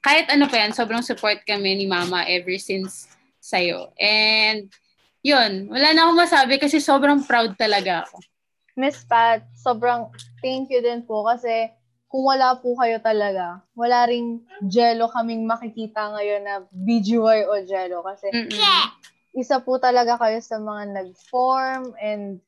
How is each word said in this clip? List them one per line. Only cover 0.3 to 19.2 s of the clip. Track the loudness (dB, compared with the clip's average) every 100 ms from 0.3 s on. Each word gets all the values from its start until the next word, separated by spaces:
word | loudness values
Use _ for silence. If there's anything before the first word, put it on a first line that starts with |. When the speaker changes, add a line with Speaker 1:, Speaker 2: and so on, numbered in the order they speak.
Speaker 1:
ano | 2 4
pa | 2 0
yan, |
sobrang | -2 -4 -4
support | -4 -4 -2 -2 -4
kami | -4 -2 -2
ni | -2
Mama | -2 -2 -2 -2
ever | -4 -4 -8
since | -6 -6 -6 -12 -20 _ _ _
sa'yo. | -6 -2 -2 -4 -10 -2
And, | 0 2 2 2 0 -2 -10 _ _ _ _ _
yun. | 2 4 2 -2 -6
Wala | 0 4
na | 6 6
akong | 4
masabi | 4 4 4 2
kasi | 2 0
sobrang | 2 4 4 2
proud | 2 0 0 -2
talaga | 0 0 0 -4 -6
ako. | -18 _ _ _ _ _ -4
Speaker 2:
Miss | -4 -4
Pat, | 0 2 4 2 -4
sobrang | -6 -4 0 0 -2 -6 -16 -20 -10
thank | -8 -6 -2
you | 0
din | 0 -4
po | -6 -4 -2
kasi | -2 -2 -2 -4 _ _ _ _
kung | -2
wala | 0 4 2 2
po | -2 0
kayo | 0 0
talaga, | 0 0 0 -2 -6 -10 _ -4
wala | 0 2 2
ring | 0 -4 -10 _ -8
Jello | 0 4 4 2 -2
kaming | -2 -4 -4
makikita | -4 -4 -6 -10 -8 -6 -6 -4
ngayon | -4 -4
na | -4 -10 -10
B | -6 0 0
G | 2 2
Y | 4 2 2
o | -2
Jello | -2 -6 -4 -6
kasi | -8 -8 -4
Speaker 1:
Mm-mm. | -4 -4 0 2 2 0 -8 -20 _